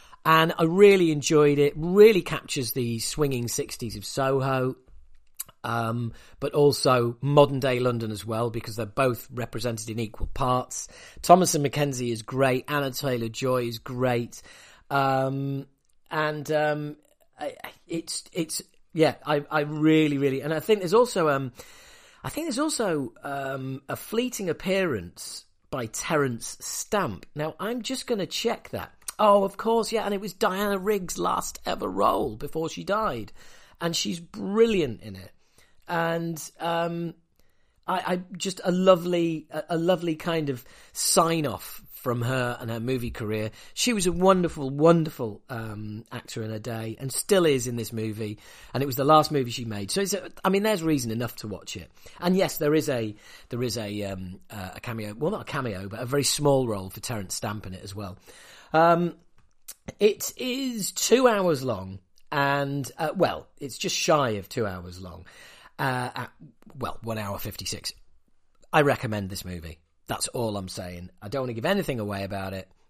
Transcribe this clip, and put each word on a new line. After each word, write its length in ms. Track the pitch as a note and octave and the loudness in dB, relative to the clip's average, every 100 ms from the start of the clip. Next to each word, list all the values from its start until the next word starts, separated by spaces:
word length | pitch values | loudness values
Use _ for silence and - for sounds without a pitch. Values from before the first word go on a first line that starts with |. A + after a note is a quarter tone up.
| - - D#3 | -20 -4 4
And 300 | D#3+ E3 - | 6 6 4
I 60 | |
really 480 | D#3+ F3+ G3+ G3 E3+ | 4 10 10 10 6
enjoyed 480 | D3+ - D#3 D3 C#3+ | 2 4 6 6 6
it, 140 | C#3+ - | 2 2
really 480 | E3 F#3+ G#3+ G3 | 4 10 10 10
captures 480 | - D#3 - - A#2+ | 0 -6 -6 -6 -4
the 260 | C3+ A#2+ A2+ | -2 -2 -4
swinging 500 | - - C#3+ B2+ A#2+ | -4 -2 0 0 -4
sixties 480 | - C#3 - A#2 A2 | -4 -6 -8 -10 -10
of 80 | |
Soho, 720 | - - C3+ C#3 C3+ C3 B2+ C3 _ - - - - - - _ | -8 -2 0 0 0 0 -2 -4 _ -20 -20 -20 -20 -18 -18 _
um, 500 | A#2+ A#2 A2+ A#2 A#2 - - - | -6 -2 -2 -2 -4 -8 -18 -8
but 140 | C#3 | -2
also 640 | D3+ D3 C3 D3 B2+ A#2+ A#2+ | 4 4 6 4 4 2 -2
modern 380 | C#3 C#3+ C#3+ C3+ | 4 6 6 6
day 200 | C3+ B2 | 0 0
London 320 | B2+ A#2+ A2+ | 0 0 -4
as 120 | G#2 | -8
well, 280 | G#2 A2 A#2+ | -6 -2 -2
because 240 | A2+ A2+ G#2 | -4 -8 -8
they're 100 | G#2 | -6
both 420 | A#2+ C3 A#2 - | 0 0 0 -6
represented 580 | A#2+ A#2 A2+ A#2+ A2+ A2 | -10 -8 -4 -4 -4 -6
in 100 | A2 | -6
equal 280 | G#2+ - - | -6 -4 -4
parts. 600 | - C3 B2+ B2+ - - - - - | 0 0 0 0 -8 -12 -16 -20 0
Thomasin 460 | - F3+ F3 D#3 C#3+ | 6 8 6 2 0
McKenzie 440 | D3 C#3+ B2+ A#2+ | 0 -2 -2 -4
is 100 | A2+ | -4
great, 440 | A2+ C3 C3+ B2+ - | -4 0 2 2 -2
Anna 240 | D3 C#3 | -2 -2
Taylor-Joy 720 | B2 C#3+ B2 A2+ A2+ C3 B2+ | -4 -4 -2 -4 -4 -2 0
is 160 | A#2+ A2+ | -2 -6
great, 640 | - B2 B2+ A#2+ A#2 - - - - - - | -10 -2 0 0 -2 -10 -20 -20 -20 -20 -4
um, 760 | C#3 C3+ C3+ C3+ C3+ C#3 C#3 C#3 _ _ _ - | 0 2 2 0 -2 -4 -6 -8 _ _ _ -8
and, 400 | D#3+ D3+ D3+ C#3+ | -2 -2 -2 0
um, 460 | D3+ D3+ D3+ D3 D3+ _ _ _ - | 2 2 0 -4 -10 _ _ _ -10
I, 160 | D3 - | -10 -10
I, 80 | - - - | -16 -16 -8
it's, 380 | E3 - - - | -8 -6 -10 -8
it's, 300 | F#3 D#3+ - - _ _ | -6 -4 -6 -10 _ _
yeah, 220 | E3 D#3 - D3 | 4 4 2 -2
I, 180 | D3 D3 | -2 0
I 120 | D#3 | -2
really, 580 | D3 D3+ D#3 D#3 D3+ C#3 | -2 2 6 6 4 2
really, 220 | C#3 C3 | 0 0
and 120 | D3 | -4
I 60 | D#3+ | -4
think 220 | - G#3 | 0 0
there's 120 | F3+ | 4
also, 360 | G#3+ A#3+ G3 D#3+ | 4 4 2 2
um, 220 | C#3 C3 - - - - - - - | 2 -2 -10 -20 -20 -20 -20 -20 -14
I 60 | - | -10
think 160 | - E4 | -6 -4
there's 140 | A#3+ | -2
also, 540 | D4 - G#3 D#3 B2+ - | -2 0 0 -2 -4 -8
um, 580 | C#3+ C#3 C3+ C3+ C3 C3 - | -8 -6 -6 -6 -8 -8 -8
a 60 | A#2+ | -10
fleeting 560 | - A3 B3+ - F#3 | -6 -6 -6 -6 -6
appearance 920 | D3 F#3 F#3+ F#3 A2 F2 - - - - _ - | -4 -2 0 0 -4 -8 -14 -14 -14 -18 _ -10
by 160 | C#3 A2+ | -8 -6
Terence 720 | - - D#3 C3+ A#2 - - | -8 -2 0 0 -2 -10 -12
Stamp. 640 | - - - G#3 D#3 F2 - | -10 -10 -2 -2 -2 -6 -10
Now, 220 | D3 D3+ - | -8 -8 -6
I'm 220 | F#3+ B3 | -6 -6
just 240 | G#3 C4 - | -6 -6 -4
gonna 220 | A3+ E3+ | -4 -4
check 420 | - A#3 A3 - | -4 -4 -4 -8
that. 220 | G#2+ - _ - - | -10 -10 _ -10 2
Oh, 260 | G#3 G3+ G3 | 6 6 4
of 120 | - | -2
course, 340 | A3+ A3+ G#3+ | 0 0 0
yeah, 140 | A3 G3+ | -2 -2
and 80 | |
it 80 | G3+ | -4
was 120 | G3+ | -6
Diana 440 | - G#3 F#3+ G#3 G3 | -2 0 0 0 0
Rigg's 400 | F#3+ G#3 F3+ - | 0 -2 -2 -4
last 420 | F3+ - - - - | -2 -2 -4 -8 -6
ever 220 | - G2+ | -4 -4
role 480 | F#2+ G#2 - C#3+ G#2 | 0 2 2 0 -6
before 340 | D3 D#3+ D#3+ | -8 -6 -6
she 140 | - | -6
died, 480 | E3+ G#3 G#3+ B2 G2 - - - - - | -4 -2 -2 -4 -10 -14 -20 -20 -20 -6
and 140 | E3+ E3 | -4 -2
she's 240 | G#3 F3 | -4 -6
brilliant 840 | E3+ G#3+ F#3+ G#3 A#3 G3+ C#3 A2 | -10 -10 -2 4 4 4 0 -4
in 140 | A2+ F#2+ | -12 -16
it. 160 | F2+ - _ _ _ _ - | -18 -20 _ _ _ _ -6
And, 540 | E3+ E3 E3 E3+ D#3+ - - | -2 0 -2 -4 -8 -12 -8
um, 540 | E3 E3+ E3+ E3+ E3+ - _ _ _ _ _ _ - | -4 -2 -2 -4 -8 -10 _ _ _ _ _ _ -6
I, 260 | F3+ - | -4 -2
I, 80 | F3+ F#3 F#3 | -4 -6 -8
just 260 | G3 - | -8 -6
a 80 | G3 | -2
lovely, 760 | F3+ F#3 F3+ F3 F3 E3+ D#3+ - | 2 6 6 4 0 0 -2 -6
a, 120 | D#3 - | -8 -4
a 80 | E3+ | -2
lovely 380 | E3+ F3+ E3+ D#3 | 2 0 0 -4
kind 340 | - E3 D3 | -2 -2 -2
of 160 | B2 - - - | -6 -10 -20 -16
sign-off 920 | - - - E3 E3 C#3+ F#2 - - - | -6 0 4 4 2 -2 -6 -10 -16 -18
from 300 | - C3 A#2+ | -10 -4 -4
her 360 | A#2 C3 B2 A#2+ | -2 -2 -4 -6
and 100 | A#2 | -8
her 100 | A#2 | -6
movie 320 | A#2 C3 A#2+ | -4 -4 -4
career. 400 | - G#2+ A2 G#2+ - - | -6 -4 -4 -4 -8 -12
She 200 | - - | -4 -2
was 120 | A3 F3+ | 0 0
a 60 | |
wonderful, 580 | F3 F#3 F#3 E3+ D#3+ C3+ | 2 4 6 2 -2 -6
wonderful, 720 | C#3+ D#3+ E3+ D#3+ - A#2 G#2 - | 4 6 6 4 -4 -8 -8 -10
um, 540 | A#2+ A2+ G#2 G#2+ G#2+ - | -8 -8 -10 -10 -12 -12
actor 320 | A#2+ - - | -14 -12 -10
in 80 | A2 | -8
her 80 | A2 | -8
day 380 | G#2 A2+ A2 A2 | -8 -8 -8 -8
and 120 | C3 | -8
still 340 | - - G3 E3 | -4 2 4 6
is 220 | C3+ B2+ | 4 0
in 80 | A#2+ | -6
this 160 | A2 | -6
movie. 460 | A2+ A2 G#2+ G#2+ G#2+ - - - | -6 -6 -4 -8 -10 -16 -20 -8
And 100 | B2+ | -4
it 20 | C#3+ | -2
was 100 | B2 | 0
the 80 | |
last 280 | C#3 D#3 D3 | 6 8 6
movie 200 | D3+ A#2+ | 2 -2
she 140 | A#2 A2+ | -4 -6
made. 260 | G#2 G2 | -6 -4
So 100 | G3 | -2
it's 120 | G3 | -2
a, 160 | G3 - - | -4 -8 -4
I 60 | F#3+ | 0
mean, 140 | G3 | 2
there's 200 | G#3+ G3+ | 2 2
reason 280 | D#3+ D3 A#2 | 2 0 0
enough 240 | A2 A#2+ - | -4 -4 -6
to 100 | G#2+ | -10
watch 280 | F#2 - F2+ | -10 -10 -14
it. 160 | - - - - | -14 -20 -20 -4
And 160 | F3 F#3 | 2 4
yes, 220 | E3 - | 2 2
there 180 | D3 D#3 | 2 4
is 140 | D3+ | 2
a, 260 | B2 A2 G#2 - - - | 0 -2 -8 -16 -20 -10
there 140 | A#2+ | -4
is 140 | B2 A#2 | -4 -4
a, 260 | G#2 G#2 | -6 -4
um, 360 | G2 F#2+ F#2 F#2 - | -6 -6 -10 -12 -16
uh, 200 | G#2 F#2 - | -12 -12 -10
a 40 | |
cameo, 340 | - A2+ G#2 G#2+ | -8 -8 -8 -4
well, 160 | D3+ | -4
not 100 | G#3 | -4
a 100 | - | -6
cameo, 360 | D3+ B2+ F#2 G2 | -6 -4 -6 -8
but 120 | G#2+ | -8
a 60 | B2 | -2
very 180 | C#3+ | 0
small 440 | C3 - D3 C3+ B2 | 0 2 4 4 4
role 220 | G2+ F#2+ | -2 -8
for 100 | - | -10
Terence 360 | - A2 F#2 - | -8 -6 -6 -6
Stamp 300 | A2 G#2 F#2+ | -6 -6 -10
in 80 | |
it 100 | F#2 | -12
as 120 | G2 G2+ | -12 -12
well. 220 | G2 F#2+ - - - - - | -12 -14 -20 -20 -20 -20 -2
Um, 420 | D#3 E3+ E3+ F3 - _ _ _ _ - - - - | 4 6 6 2 -4 _ _ _ _ -20 -18 -14 2
it 340 | G#3 - - - | 2 2 -6 -6
is 540 | B3+ B3 C4+ A3+ F3+ | -4 -4 -4 -4 -6
two 360 | - - A#3+ B3 | -2 4 6 6
hours 360 | G#3 F#3 C#3+ | 6 2 2
long 360 | C3 G2 F#2+ G2 _ _ - | 0 -4 -6 -12 _ _ -6
and, 600 | D3 C#3 C#3+ C#3 C#3+ C3+ - | 0 2 2 0 -4 -6 -6
uh, 140 | D#3 F#3 | -4 0
well, 320 | D3 E2 - - | 0 0 -10 -12
it's 180 | C#3 - | -12 -6
just 180 | - - | -4 -2
shy 360 | - D#3 C3 | 4 4 4
of 180 | G#2 F#2 | -2 -4
two 160 | - G#2 | -4 -4
hours 340 | F#2 F2 F2+ | -4 -12 -14
long. 260 | F#2 F2 E2+ - - - - - | -14 -16 -20 -20 -20 -20 -16 -6
Uh, 320 | C#3 B2+ B2 - | -4 -2 -4 -8
at, 160 | A#2+ - D#3 _ - C3+ | -12 -14 -20 _ -20 -10
well, 220 | A2+ - | -8 -6
one 140 | A2+ A2 | -6 -6
hour 200 | G2+ G2 | -6 -8
fifty-six. 560 | G#2 - G2+ - - - - - _ _ _ _ - | -8 -10 -10 -8 -10 -14 -18 -20 _ _ _ _ 0
I 100 | D#3+ | 4
recommend 480 | C#3+ A2+ A#2+ G#2+ F#2+ | 4 2 -2 -4 -6
this 140 | G2 | -8
movie. 360 | F2+ F2 D#2+ E2 _ _ - | -10 -10 -12 -16 _ _ -10
That's 200 | G2 - | -6 -6
all 260 | - A2+ G2+ | -4 -4 -4
I'm 120 | F#2 | -8
saying. 420 | - F2+ F2+ F2+ - | -10 -10 -12 -14 -16
I 80 | G#2 | -8
don't 140 | C#3 | -6
wanna 100 | B2+ | -4
give 120 | A2+ C#3+ | -2 0
anything 340 | G3+ D#3 B2+ | 0 0 -4
away 240 | G#2 G2+ | -4 -4
about 300 | G2 G2 F#2+ | -6 -6 -6
it. 160 | F#2+ - _ | -8 -12 _